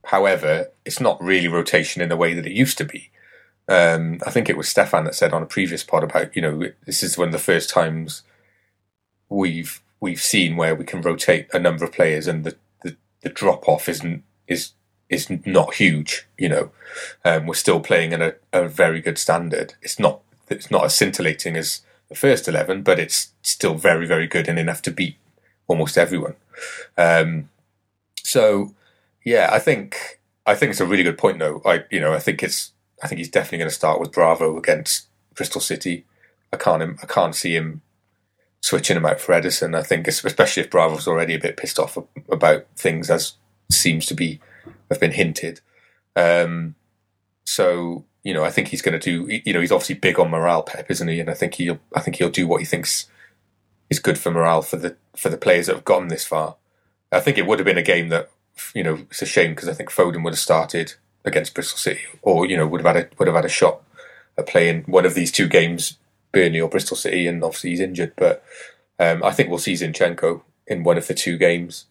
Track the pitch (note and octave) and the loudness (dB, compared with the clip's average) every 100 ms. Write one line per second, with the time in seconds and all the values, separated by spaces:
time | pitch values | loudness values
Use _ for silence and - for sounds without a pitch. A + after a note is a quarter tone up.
0 | - G2 G2 F2+ D#2 D#2+ F2 _ - - | 0 2 4 2 2 0 -2 _ -12 0
1 | A2+ - F2 F#2 E2+ E2+ E2 E2+ D#2 - | 0 0 2 2 2 -2 2 0 0 -4
2 | E2+ E2+ E2+ E2+ E2 G2 C3+ - - - | -2 0 0 0 -4 0 0 0 -8 -10
3 | - _ _ - _ _ - F#2 E2+ E2 | -18 _ _ -20 _ _ 2 6 6 4
4 | E2 E2+ - A#2+ - - - - G2+ E2+ | -2 -6 -2 -2 0 -2 0 0 2 0
5 | D#2 - E2 E2 E2 - F2+ E2+ - - | 0 0 0 0 -4 -4 -4 -4 -2 -2
6 | D#2+ D#2 - - D#2+ D2+ - _ - - | 0 -2 -2 -4 -4 -4 -6 _ -6 -4
7 | F2+ - F2 D#2+ - E2 - F#2 D#2+ D#2+ | -4 -2 -2 -2 0 0 2 0 0 -2
8 | E2 - _ _ _ _ _ _ _ _ | -8 -12 _ _ _ _ _ _ _ _
9 | _ _ _ G2+ F#2 E2 D#2 - _ _ | _ _ _ -2 -2 -4 -10 -14 _ _
10 | G2 D#2+ - G#2+ F2 E2 D#2+ D#2 C#2 F2+ | -8 -4 0 2 2 0 0 -2 -6 -4
11 | E2+ E2 - E2+ - F2+ F2 E2 E2 - | -2 0 2 0 0 0 0 0 -6 2
12 | E2 D#2 D#2 E2 D#2 - _ _ F2 - | 2 2 -2 -4 -6 -10 _ _ -14 -14
13 | _ _ - - G2 E2+ - C#2+ - D2+ | _ _ -12 0 0 2 2 0 -2 -6
14 | E2 E2 _ _ - F2 - _ _ _ | -6 -8 _ _ -6 -6 -6 _ _ _
15 | _ - - F2 - F2+ D#2 - F#2+ D2+ | _ -6 -4 -8 2 2 2 2 0 2
16 | D2+ - _ - F#2 D2+ - _ - - | -4 -8 _ -4 0 0 -2 _ -18 -16
17 | - - E2+ D#2+ D#2 D#2+ - E2+ - F2 | -16 -2 2 2 0 0 2 2 4 2
18 | E2 E2 E2 - _ F#2 F2 D#2 E2+ D#2+ | 2 0 -2 -4 _ 0 0 2 2 2
19 | F2 D#2 - E2+ E2+ D#2+ E2 - - - | -4 -2 0 0 0 -4 -6 -12 -12 0
20 | G#2 - _ _ _ - - F#2+ F2 - | 0 0 _ _ _ -10 -2 0 2 2
21 | F#2+ - E2+ D#2 - E2 D#2+ - _ _ | 0 0 -2 -2 -4 -4 -4 -8 _ _
22 | _ - C#3 B2 - D2+ D#2 F#2+ G2 F2 | _ 0 2 2 0 -2 -2 0 2 2
23 | D#2 - - _ - - - D#2+ F2 E2 | 0 -4 -6 _ -6 -2 -2 2 2 2
24 | E2 E2 E2 F2 D#2+ E2 E2 D#2+ - E2+ | 2 0 0 -2 -2 -2 -2 -4 -8 -4
25 | F2 - _ _ _ _ - E2 D#2 - | -6 -6 _ _ _ _ -2 0 2 2
26 | E2+ F2+ - - _ - - - - - | 2 0 -4 -10 _ -18 -16 -14 -8 2
27 | E2+ E2 E2 E2 D2 _ _ _ _ _ | 6 6 2 -4 -8 _ _ _ _ _
28 | _ - - C3 G#2+ G2+ G2+ _ _ _ | _ -12 0 4 4 4 -2 _ _ _
29 | _ _ A#2 A#2 F2 G#2+ - B2 G2+ - | _ _ 2 4 4 4 4 0 -4 -12
30 | - - _ _ - G#2+ C3 G2 F2+ G2 | -12 -16 _ _ 0 2 2 0 2 2
31 | F2 D#2 G#2 E2+ D#2 D2 G2 E2+ - F2 | 2 2 0 2 -2 0 2 2 0 -2
32 | D#2 D#2 F2+ E2 F2+ - - _ _ _ | 0 0 -2 -2 -4 -4 -8 _ _ _
33 | - E2+ E2+ G2 E2+ E2+ D#2+ - D#2+ D#2+ | -10 -8 -2 -2 -2 -6 -6 0 0 0
34 | E2 - E2 E2 D#2+ D#2+ F2 D#2 D#2+ - | -2 2 4 4 0 0 0 0 0 -6
35 | _ _ _ - - - - F2 F#2 E2+ | _ _ _ -10 -8 -6 -6 -4 -4 -6
36 | _ _ _ _ _ - - D#2+ E2 - | _ _ _ _ _ -2 0 2 0 -8
37 | - - E2+ D#2 F2 E2+ D#2+ D#2 _ _ | -4 0 0 -2 -2 -2 -4 -10 _ _
38 | _ _ _ _ _ _ - D3+ - F2+ | _ _ _ _ _ _ -2 0 0 0
39 | D#2 - - F2 F2 - E2+ D#2+ D#2 F2 | 2 0 2 2 2 -2 -2 -2 -2 -2
40 | E2 - - - - - D#2+ F2 E2 D#2 | 0 -2 -4 2 2 2 2 2 2 0
41 | - E2 E2 D#2+ E2 - - - - - | -2 0 0 -2 -4 -6 -6 -4 -4 -6
42 | - - - E2+ D#2+ D2+ - - F2+ D#2+ | -14 -20 -6 2 4 4 0 -4 -4 -2
43 | D2 E2 - - _ _ _ - F2+ D#2+ | 0 -2 -2 -10 _ _ _ 0 2 0
44 | - D#2+ E2 D2+ _ - - - _ - | -4 -4 -6 -6 _ -20 -20 -20 _ 0
45 | E2+ - E2+ D#2 E2 E2 _ _ _ _ | 0 2 -2 -2 -10 -12 _ _ _ _
46 | _ - E2+ F2 E2+ E2+ E2 - _ _ | _ 2 4 4 2 -4 -8 -12 _ _
47 | _ _ _ _ - - F2+ F2 F2 F2 | _ _ _ _ -8 0 2 2 -4 -8
48 | - _ G2+ E2 D#2 - - - F#2+ D#2+ | -14 _ -6 -2 0 -2 -4 -2 -2 -2
49 | F2 F2 F#2+ A2 - F2 E2+ F#2 - D2 | -4 -4 -4 -6 -2 -2 2 0 0 0
50 | F#2+ E2+ F2 D#2+ E2+ E2+ - - - E2 | 0 2 2 2 2 0 -2 -12 -8 -4
51 | E2 E2 D#2+ - E2+ - E2+ D#2+ _ E2+ | -2 -4 -6 -6 -6 -4 -6 -6 _ -4
52 | - E2+ E2+ F2 E2+ E2+ D#2+ F2 - - | -4 -2 -2 0 0 0 0 -4 -4 -6
53 | - _ - _ _ _ _ _ _ D3+ | -8 _ -20 _ _ _ _ _ _ -2
54 | - E2 F2 E2 E2 D#2+ - F2 F2 - | 0 0 -2 2 4 2 0 -6 -6 -10
55 | _ - - - G#2 F2 E2+ - - - | _ -6 -4 0 2 2 2 -4 2 0
56 | E2+ D#2+ - D#2+ D#2 - _ _ _ _ | 0 -6 -4 -4 -4 -10 _ _ _ _
57 | _ F2+ C#3+ G#2+ F2 F2+ F#2+ F2 F2 F2 | _ 0 2 0 0 0 2 0 2 0
58 | E2 E2 - _ _ - - A2+ E2 D#2 | 0 -4 -4 _ _ -18 -10 -4 -4 -4
59 | - - - G#2 E2+ D#2 - D#2 - - | -8 -10 0 2 2 0 -8 -8 -6 0
60 | F2+ E2+ E2 D#2+ - D#2+ D#2+ E2+ D#2+ - | 0 0 -4 -4 2 2 2 -4 -6 -12
61 | _ _ - - - - - - - - | _ _ -2 -2 -2 -8 -8 -4 -4 -4
62 | - - G#2 E2+ F2 F2 D#2 E2+ E2 E2+ | -12 -2 2 4 2 0 0 2 2 2
63 | E2+ - E2+ E2 D#2 - E2+ - _ - | -2 0 2 2 0 2 2 2 _ -20
64 | - - _ - - F2+ E2+ E2 - F#2 | -20 -20 _ -8 0 2 2 0 2 4
65 | F2+ F2 E2+ - F2 - E2 E2+ - - | 4 0 -2 0 4 4 4 -2 -8 -10
66 | _ _ _ G2 E2+ E2 E2 F#2+ - - | _ _ _ 2 2 2 0 -2 -2 -4
67 | - F2 E2+ E2+ E2 - F2+ F2 F#2 F2 | -2 0 0 -2 -4 -4 -6 -4 -4 -4
68 | E2 - F2+ - _ - - _ _ - | -6 2 2 2 _ -20 -20 _ _ 0
69 | E2+ E2+ F#2+ - F2 E2+ - E2+ E2+ - | 0 2 0 0 0 -2 -2 -4 -4 0
70 | F2 E2+ E2 E2+ _ _ - F#2 E2+ E2+ | 0 2 -2 -2 _ _ -8 -2 2 0
71 | - - - E2+ F2 E2+ F2 - - | 0 -4 -4 2 2 2 -4 -14 -20